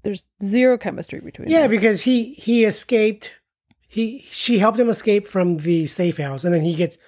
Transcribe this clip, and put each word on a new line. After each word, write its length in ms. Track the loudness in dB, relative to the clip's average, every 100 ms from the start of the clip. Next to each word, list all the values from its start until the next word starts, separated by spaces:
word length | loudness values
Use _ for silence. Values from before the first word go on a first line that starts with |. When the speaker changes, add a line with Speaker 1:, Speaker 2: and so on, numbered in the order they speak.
Speaker 1:
there's 220 | -8 -8 -12 -10
zero 340 | -2 2 4 2
chemistry 440 | -2 -10 -12 -14
between 280 | -16 -12 0
Speaker 2:
Yeah, 140 | 2
Speaker 1:
them. 80 | 4
Speaker 2:
because 320 | 4 2 2
he, 320 | 2 0 0
he 300 | -8 0 2
escaped, 720 | 2 0 0 2 2 -2 -12 -20 _ _ _ _ _
he, 380 | -6 -6 -6 -14
she 280 | -6 0 2
helped 200 | 2 2
him 120 | 0
escape 360 | 0 0 0 0
from 320 | -2 0 0
the 280 | 0 -2 -2
safe 320 | -2 -2 -2
house, 260 | -6 -4
and 80 | -2
then 100 | 0
he 120 | 0
gets 240 | -2 -4 -6